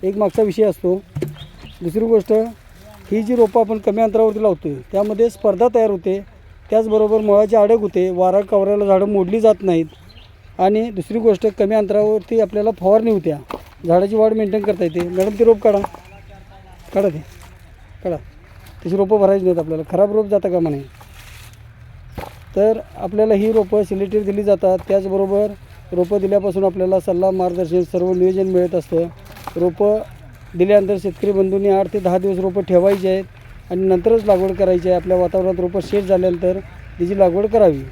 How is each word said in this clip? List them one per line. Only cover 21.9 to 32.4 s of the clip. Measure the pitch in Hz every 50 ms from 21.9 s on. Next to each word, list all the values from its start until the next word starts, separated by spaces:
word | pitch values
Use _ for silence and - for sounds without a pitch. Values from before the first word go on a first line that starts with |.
| - - - - - - - - - - - - -
तर | 196 202 220 220 226 - - -
आपल्याला | - - 175 196 208 214 214 220
ही | 196 208 220
रोपं | 220 220 202 185 220 208 202
सिलेक्टेड | - 196 190 202 185 202 214 208
दिली | 190 196 202 208
जातात. | 202 202 180 - 190 190 180 -
त्याचबरोबर | - 196 196 190 196 190 196 196 190 196 202 208 208 208 - - - - - - -
रोपं | - 175 180 175 202 202
दिल्यापासून | 190 190 202 202 190 202 175 196 190
आपल्याला | 190 175 196 185 185 190 190
सल्ला, | - - 185 175 185 190
मार्गदर्शन, | 185 185 180 180 175 175 185 156 170 185 175
सर्व | 165 - 180 175 185 185
नियोजन | 180 180 185 190 190 190
मिळत | 190 185 180 180 175 175
असतं. | 180 - - 175 165 170 170 - - - - - - - - -
रोपं | 165 170 180 165 - 202 208 214 214 214 - - - - - - - - - -
दिल्यानंतर | 175 180 196 208 208 196 190 202
शेतकरी | 190 170 196 175 - - 196
बंधूंनी | 202 196 190 190 190 196 196 202
आठ | 196 190 196 185 -
ते | 208
दहा | 185 180 180
दिवस | 185 180 196 190
रोपं | 175